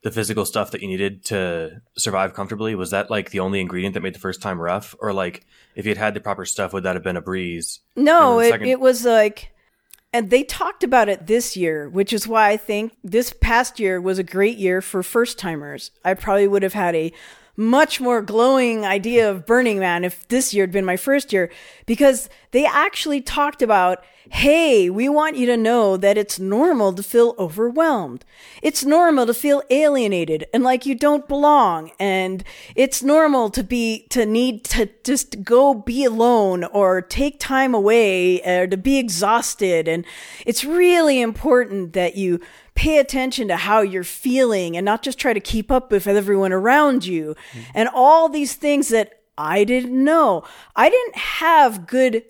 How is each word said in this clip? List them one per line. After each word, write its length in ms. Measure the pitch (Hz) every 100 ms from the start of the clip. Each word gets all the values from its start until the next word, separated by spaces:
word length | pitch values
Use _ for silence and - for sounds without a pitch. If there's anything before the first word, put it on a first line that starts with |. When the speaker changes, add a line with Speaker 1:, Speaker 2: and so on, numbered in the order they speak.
Speaker 1:
the 80 | 113
physical 340 | 113 101 110 98
stuff 260 | 113 98
that 100 | 104
you 60 | 95
needed 380 | 92 98 98 -
to 560 | 101 90 85 80 82 _ -
survive 360 | - 95 95
comfortably? 420 | - 98 107 110 104
Was 160 | 92
that, 180 | 98 -
like, 220 | 110 95
the 80 | 98
only 220 | 92 98
ingredient 320 | 90 90 95 95
that 60 |
made 100 | 90
the 60 | 90
first 220 | 95 90
time 180 | 104 90
rough? 320 | 85 95 - -
Or, 120 | 107
like, 340 | 98 90 - _ _ _ -
if 100 | 104
you'd 100 | 98
had 160 | 107
the 60 | 101
proper 240 | - 95 92
stuff, 260 | - 95
would 100 | 98
that 120 | 92 90
have 80 |
been 140 | 92 90
a 40 |
breeze? 580 | 85 92 90 85 82 - _ -
Speaker 2:
No, 160 | 285
Speaker 1:
And 180 | 339 285
then 80 | 233
the 40 |
Speaker 2:
it, 80 | 233
Speaker 1:
second 160 | 226 214
Speaker 2:
it 120 | 262
was, 260 | 262 247 240
like, 460 | 226 214 214 - _ _ _ _ - _
and 180 | 240 208
they 120 | 247
talked 400 | 285 - 339 -
about 240 | 302 254 208
it 200 | 185 160
this 280 | 226 240 190
year, 320 | 175 156 147
which 240 | 180 196
is 160 | 220 220
why 220 | 226 214
I 80 | 214
think 360 | - 208 226 _
this 280 | 180 214 247
past 480 | - 226 233 254 -
year 220 | 202 185
was 160 | 180 185
a 40 |
great 340 | 180 185 202 233
year 240 | 185 185
for 200 | 190 196
first-timers. 880 | 185 226 240 - 196 160 147 143 - _
I 100 | 180 190
probably 320 | - 202 202
would 160 | 202
have 100 | 190
had 220 | 208 180 170
a 180 | 160 - - - _ -
much 440 | 220 262 302 -
more 220 | 254 240
glowing 640 | 202 214 247 269 247 226 208
idea 440 | 202 202 233 220
of 160 | 190 165
Burning 340 | 240 247 202
Man 260 | 185 170 180
if 200 | - -
this 240 | 247 254
year 100 | 202
had 80 | 190
been 140 | 190 190
my 100 | 185
first 380 | - 277 -
year, 180 | 196 170 - - - -
because 440 | 233 285 262 - - _
they 140 | 247 294
actually 540 | 285 349 - 320 285
talked 420 | - - 285 294
about, 400 | 240 202 180 185 _ _ _
"Hey, 600 | - 277 311 330 226 180
we 200 | 190 254
want 260 | 294 311 294
you 100 | 247
to 100 | 240
know 400 | 220 240 208 190
that 200 | 196 214
it's 220 | 208 -
normal 540 | 190 208 330 285 202
to 100 | 185
feel 320 | 202 240 233 233
overwhelmed. 840 | 170 170 233 254 330 254 156 123 _ _ - -
It's 240 | 302 302 277
normal 400 | 311 349 285 233
to 80 |
feel 280 | 233 294 285 -
alienated 800 | 262 302 277 220 185 165 156 -
and 100 | 233
like 220 | 254 254 277
you 100 | 247
don't 320 | 294 294 294
belong. 640 | 285 294 294 220 165 160 -
And 460 | 196 190 185 190 - - - -
it's 280 | 262 -
normal 460 | 262 302 311 269 220
to 120 | 202
be, 440 | 196 247 226 220 _
to 140 | 254 220
need 380 | 220 254 220 -
to 220 | - 208 _
just 400 | - 269 - 220
go 300 | 190 233 277
be 320 | 240 202 240 269
alone 580 | 226 233 240 202 180
or 380 | 175 202 196 185
take 400 | 180 - 277 -
time 320 | - 269 262
away 640 | 233 202 233 214 185 180 180
or 240 | 180 180 185
to 100 | 190
be 220 | 220 269
exhausted. 840 | 240 170 202 233 - - 196 165 160
And 160 | 165 175 - - - -
it's 180 | 226
really 560 | 269 339 359 349 320 262
important 720 | 233 214 302 247 240 196 175
that 240 | 185 180 196
you 240 | 190 170 - - _ -
pay 220 | 311 311
attention 520 | 277 269 262 254 214
to 80 | 170
how 240 | 185 220
you're 240 | 202 185 175
feeling 720 | - 269 254 254 208 175 170
and 80 | 196
not 160 | 220
just 160 | 277 247
try 140 | 269
to 60 | 214
keep 280 | - 226 208
up 220 | 254 247
with 160 | 208 190
everyone 460 | 202 196 196 196
around 520 | 185 208 277 294 254 180
you." 300 | 170 151 151 -
Speaker 3:
Mm-hmm. 200 | 120 117 131
Speaker 2:
And 140 | 233
all 360 | 254 262 320 330
these 240 | 302 285
things 360 | - 294 285 269
that 320 | 226 208 _ _ -
I 260 | 151 185
didn't 380 | 208 254 247 254
know. 400 | 277 330 277 180 - - - -
I 140 | 269
didn't 260 | 480 494 -
have 720 | - - 330 330 269 208 170
good 360 | 247 262 226